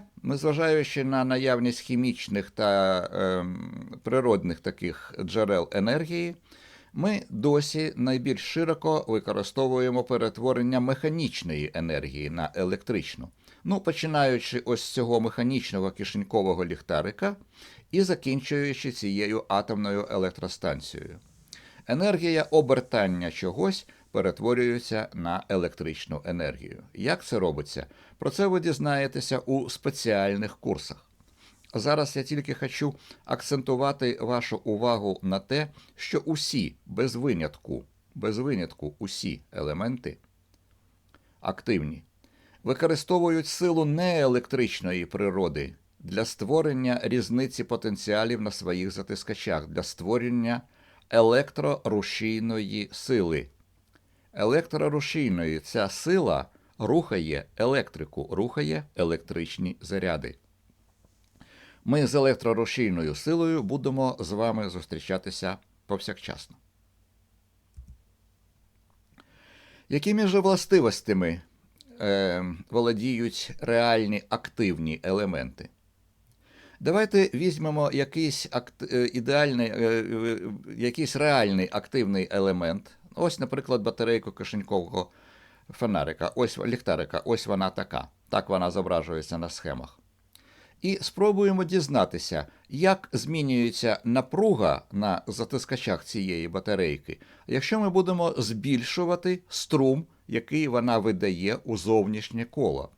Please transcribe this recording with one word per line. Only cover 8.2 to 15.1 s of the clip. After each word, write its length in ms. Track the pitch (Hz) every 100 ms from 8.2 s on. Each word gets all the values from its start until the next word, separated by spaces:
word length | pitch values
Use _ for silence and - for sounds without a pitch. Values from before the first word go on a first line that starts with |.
| 135 123
широко 640 | - 160 165 156 160 156 -
використовуємо 960 | 110 - 101 101 - 131 127 127 123
перетворення 760 | 123 120 113 110 127 127 123 127
механічної 920 | 127 131 156 165 147 - 87 76 76
енергії 560 | 85 82 73 71 71 73
на 220 | 82 76 -
електричну. 760 | 92 95 - 113 - - 64 - _ -
Ну, 160 | 175 190
починаючи 800 | 170 156 160 147 135 120 - 123
ось 240 | - 117
з 60 | -
цього 300 | 131 117